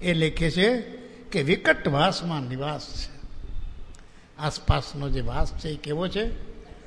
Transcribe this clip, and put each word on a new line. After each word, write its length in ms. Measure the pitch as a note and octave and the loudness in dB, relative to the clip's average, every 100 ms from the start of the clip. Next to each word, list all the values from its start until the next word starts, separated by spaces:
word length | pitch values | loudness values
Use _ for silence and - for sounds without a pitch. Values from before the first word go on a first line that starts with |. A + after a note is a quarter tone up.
એ 120 | F3+ | 0
લખે 380 | E3 D#3+ - E3 | 4 2 4 2
છે 320 | E3+ G#3 B3 G3+ - - - - | 4 4 4 -2 -12 -16 -16 -4
કે 120 | F3+ | 0
વિકટ 440 | C#3 G#3 - - E3+ | 2 4 4 2 4
વાસમાં 540 | C#3+ F#3 D3 F3 D3+ | 4 4 2 -2 -4
નિવાસ 400 | B2 C3 C#3+ D3 | -4 -4 -4 -4
છે. 280 | - - - - - - - - - - - - - - - - | -6 -8 -8 -8 -10 -10 -6 -4 -4 -6 -12 -14 -18 -20 -20 -6
આસપાસનો 720 | D3 - - D3 - C#3+ C#3 | -4 0 2 2 2 -4 0
જે 120 | C3 | 0
વાસ 320 | A#2 C3+ D#3 | 2 2 2
છે 160 | - D#3+ | 0 -6
એ 60 | C#3+ | -6
કેવો 320 | D3 D3+ F3+ | -4 -2 0
છે? 240 | G3 A3+ A3 - - - - | 0 -2 -4 -8 -12 -16 -18